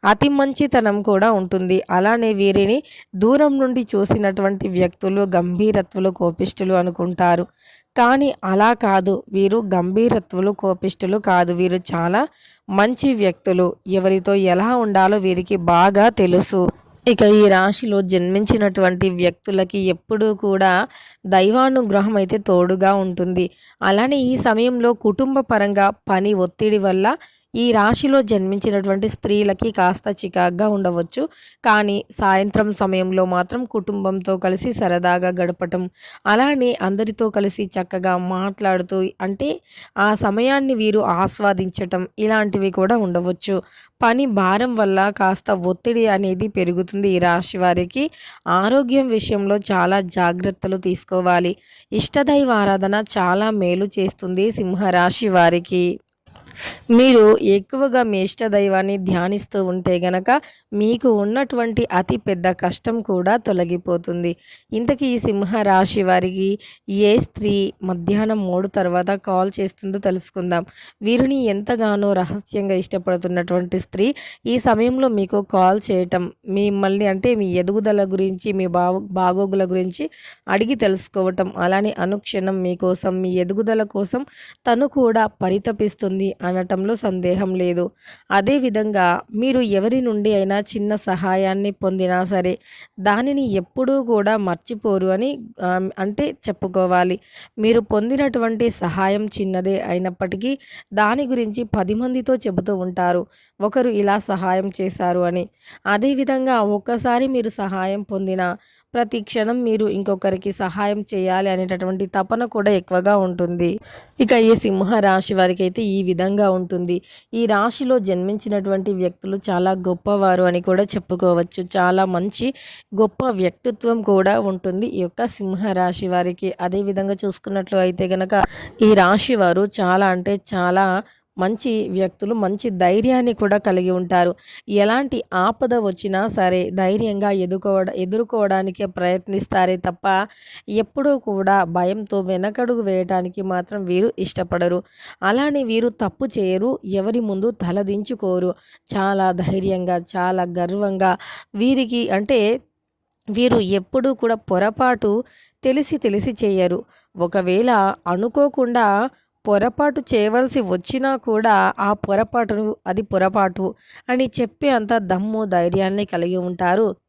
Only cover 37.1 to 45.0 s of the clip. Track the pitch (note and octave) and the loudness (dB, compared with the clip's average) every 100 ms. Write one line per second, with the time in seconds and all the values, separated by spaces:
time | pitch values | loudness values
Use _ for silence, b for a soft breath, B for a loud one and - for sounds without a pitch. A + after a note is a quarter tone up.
37.1 | G#3+ A3 G#3 G3+ F#3+ G3+ - F3+ F#3+ F#3 | -2 -2 0 -2 -2 -6 -6 -6 -4 -2
38.1 | F3+ F3+ F#3 G3 G3 G3+ F#3 F3+ F#3+ F#3 | -2 -2 -4 -4 -2 0 0 0 -2 -2
39.1 | - F#3 G3 C#4 E4 B B B - G3+ | -4 -8 -4 -4 -6 B B B 0 0
40.1 | G#3+ G#3+ G3+ B3 C#4 C4+ B3 G#3+ G#3 G3 | 2 0 0 0 0 0 0 2 2 2
41.1 | E3+ F#3+ - G3+ F#3+ F#3 - F#3 F#3 F3+ | 0 -2 0 0 0 -4 -6 -4 -4 -6
42.1 | - G#3+ A3 G#3 G3 G3 F#3 F#3+ A#3 G3 | -4 0 0 0 0 -2 0 2 2 2
43.1 | F3 F3+ F3+ - F#3+ b b b _ A#3 | -2 -2 -4 -2 -4 b b b _ 0
44.1 | A#3+ C#4 G3+ F#3 G3 B3+ A#3 G3+ F#3+ | 2 2 2 2 2 0 0 2 2